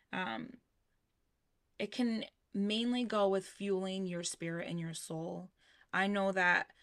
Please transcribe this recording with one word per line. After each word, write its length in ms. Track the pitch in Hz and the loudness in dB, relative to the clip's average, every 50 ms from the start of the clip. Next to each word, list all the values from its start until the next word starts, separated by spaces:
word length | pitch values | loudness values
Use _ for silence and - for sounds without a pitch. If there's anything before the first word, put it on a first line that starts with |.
| _ - | _ -8
Um, 420 | - - - 113 113 110 80 - - - _ _ _ _ _ _ _ _ _ _ _ _ _ _ _ _ _ _ _ _ _ _ _ | -6 -4 -4 -2 -4 -6 -6 -10 -14 -18 _ _ _ _ _ _ _ _ _ _ _ _ _ _ _ _ _ _ _ _ _ _ _
it 140 | - 214 202 | -6 -6 -4
can 340 | - - 247 233 226 220 - - _ _ _ _ - | 0 0 0 2 2 -2 -4 -8 _ _ _ _ -2
mainly 500 | 196 202 208 214 220 233 240 247 247 247 | 0 0 2 2 2 2 2 2 0 0
go 260 | 208 220 208 202 196 | 0 2 4 4 4
with 160 | 196 190 190 | 4 2 0
fueling 600 | - - - 202 202 196 185 190 190 190 190 190 | -4 -10 -6 -2 0 0 0 0 -2 -4 -2 -4
your 180 | 180 175 170 170 | -4 -4 -4 -4
spirit 440 | - - - 165 165 165 170 175 | -6 -6 -6 -6 -6 -4 -4 -4
and 120 | - 170 170 | -4 -4 -4
your 140 | 165 165 160 | -4 -6 -6
soul. 560 | - - - 165 160 165 175 180 170 180 190 _ _ _ _ _ _ - - - | -8 -8 -8 -6 -6 -6 -6 -6 -8 -10 -12 _ _ _ _ _ _ -12 -4 0
I 140 | 180 190 | 2 2
know 240 | 202 202 202 196 196 | 4 4 2 2 2
that 360 | 185 190 180 180 175 - - - - _ | 4 4 6 6 6 4 2 0 -10 _